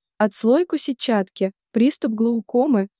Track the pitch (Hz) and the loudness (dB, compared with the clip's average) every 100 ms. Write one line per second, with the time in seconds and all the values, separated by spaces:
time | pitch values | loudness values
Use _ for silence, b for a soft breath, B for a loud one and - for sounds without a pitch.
0 | _ - 214 - 220 294 359 311 - 247 | _ -2 -2 0 2 2 2 -4 -6 -6
1 | - 214 190 - 190 - _ 220 254 - | -2 -2 -2 -4 -6 -6 _ 0 0 0
2 | 262 220 233 233 - 240 294 220 196 _ | -4 -2 -2 -2 -2 0 2 0 -2 _